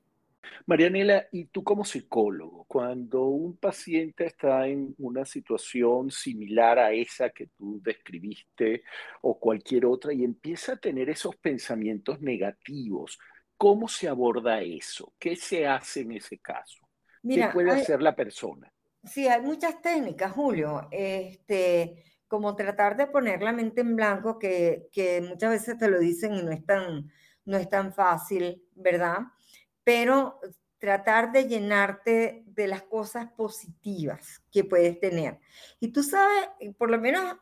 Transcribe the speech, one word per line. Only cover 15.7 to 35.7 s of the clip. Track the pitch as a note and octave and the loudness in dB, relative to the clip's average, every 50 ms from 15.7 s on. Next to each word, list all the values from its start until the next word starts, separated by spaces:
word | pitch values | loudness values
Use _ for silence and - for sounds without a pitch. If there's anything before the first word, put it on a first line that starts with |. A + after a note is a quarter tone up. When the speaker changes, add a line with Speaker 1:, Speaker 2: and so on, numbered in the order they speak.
| C3+ B2+ - - - C#3+ | 0 -2 -4 -8 -8 -8
Speaker 1:
en | B2 A2+ A2+ | -8 -8 -10
ese | G#2 - - G#2 - | -12 -12 -14 -18 -16
caso? | _ - - - - - - _ _ _ _ _ _ _ _ _ - | _ -12 -12 -12 -14 -16 -20 _ _ _ _ _ _ _ _ _ -4
Speaker 2:
Mira, | A#3+ C4 C4 A#3 | 0 2 2 2
Speaker 1:
¿Qué | G3+ - | 2 2
puede | F3+ F3 F3+ | 2 4 4
Speaker 2:
hay | - C#4 | 4 2
Speaker 1:
hacer | C4 - D3+ C3 | 2 2 0 4
la | D3+ D#3 - | 2 2 2
persona? | - B2+ G#2 - - - F#2+ D2 C#2+ - - _ _ _ _ _ _ _ | 2 -6 -6 -6 -10 -10 -10 -10 -12 -20 -20 _ _ _ _ _ _ _
Speaker 2:
Sí, | - - C#4 C#4 | -12 -6 0 2
hay | B3+ A#3+ A#3 | 2 2 2
muchas | B3 C#4 D#4 D#4 E4+ E4 D#4+ E4 | 2 -4 -4 -2 -4 -4 -4 -4
técnicas, | - E4+ E4+ D#4 B3+ F#3+ D3+ - F#3+ F#3+ | -4 -2 -2 -2 -2 -4 -4 -4 -6 -4
Julio. | F#3+ C4 D4 C4+ G#3+ E3 D3+ D3+ D3+ C#3 - - | -2 -2 -2 0 0 0 -2 -4 -4 -8 -8 -8
Este, | D3+ F#3+ G3 F#3+ F#3+ F#3+ F#3 F#3 F#3+ _ _ - G#3 F#3+ F#3 F3+ F3 E3+ E3+ E3 E3 - _ _ _ _ _ _ | -6 -6 -4 -4 -4 -6 -8 -10 -14 _ _ -4 0 2 2 4 4 2 2 0 -6 -16 _ _ _ _ _ _
como | - G#3 G#3 G#3 G3+ | -4 -2 -2 -2 -2
tratar | G#3 G3+ G3 G3+ - G#3 G3+ A3 | -2 -4 -4 2 2 2 2 4
de | A#3+ C#4+ | 0 -2
poner | C#4 C#4+ C#4+ B3+ A3 F#3 F3+ G3+ | 2 2 0 0 0 -2 0 -2
la | A3 | -2
mente | A#3 A#3+ A#3 A3 A3 B3 | -2 -2 -4 -2 -2 -2
en | B3 A#3 A3+ | 0 0 2
blanco, | A3 A3 G#3 G3 F#3+ G#3 A3+ A3 A3 | 2 2 2 0 0 -2 -6 -4 -2
que, | - F#3+ F#3 F3+ E3+ E3+ D#3+ E3+ - - _ | -2 -2 0 2 2 2 2 0 -6 -8 _
que | G3 F#3+ F3+ F3+ F3 | -2 0 0 0 0
muchas | F3 F3 F3+ - A3 A3+ | -2 -6 -6 -2 0 0
veces | A3+ G#3+ A3 A#3+ A#3 | 0 0 -2 -6 -4
te | A#3 A3+ G#3 | 0 2 4
lo | F#3+ F3+ | 4 4
dicen | E3+ F3 E3+ E3+ A3 G#3+ G#3 | 4 2 2 0 -2 -4 -2
y | F#3+ | -2
no | E3+ E3 D#3+ | -2 -4 -4
es | D#3 - | -4 0
tan, | F#3 G3 G3 F#3 F3 D#3+ D3 D3 - _ _ _ _ _ _ _ | 2 2 2 0 -4 -8 -8 -10 -12 _ _ _ _ _ _ _
no | G3 G3 | -2 -2
es | F#3+ F3+ | -2 0
tan | F#3 G3+ G3 G3 F#3+ | 0 0 0 0 -2
fácil, | F#3 - F#3+ F3+ E3+ E3 E3 - G3+ F#3 F3 F3 F3+ F3+ _ _ _ | 0 2 4 4 4 2 -2 -4 -2 -2 -2 -2 -4 -8 _ _ _
¿verdad? | F#3 F#3 F#3 F3 E3+ F3 E3+ E3+ G3 B3 B3 _ _ _ _ - - _ _ _ _ _ | 0 0 2 2 4 2 0 0 -2 -6 -8 _ _ _ _ -20 -20 _ _ _ _ _
Pero | A#3+ A#3+ A#3 A#3+ B3 C4 C#4 C4+ B3+ - - - F#3+ - _ _ _ _ | 4 4 4 4 4 4 4 4 0 -6 -14 -20 -20 -20 _ _ _ _
tratar | _ - G3+ G3 G3 G3 A3+ A3 A3+ A#3 A#3 B3 | _ 0 2 2 2 4 4 4 4 4 4 4
de | C4+ C4 A3 | 4 4 4
llenarte | A#3 G#3+ G3+ G#3 G#3 G3+ G3+ G3 G3 - - A#3 A3+ A3+ A3+ - A3+ - - | -2 -2 0 2 4 4 4 2 0 -4 0 2 4 4 2 0 -2 -8 -20
de | - - - G#3 | -10 -4 -2 -2
las | F#3+ F#3+ F#3+ - | -2 -2 -6 -6
cosas | - A3 A3 G#3 G#3 - A#3+ A#3 A#3 _ | -6 -4 -4 -4 -6 -8 -10 -12 -12 _
positivas | - A3 G#3 G#3+ - - E3+ E3 _ _ G#3 G3 F3+ D#3 C3+ - - - - - - _ _ | -6 -6 -6 -6 -12 -16 -18 -20 _ _ -8 -6 -4 -4 -6 -6 -8 -14 -20 -20 -20 _ _
que | - G3+ F#3 | 0 0 2
puedes | F#3+ F#3 F3 F3 F3 E3+ E3+ | 4 4 6 6 4 2 0
tener. | G3+ F#3+ F3 E3 D#3 B2 - - _ _ _ - - - | -2 -2 0 0 -2 -4 -6 -10 _ _ _ -20 -20 -20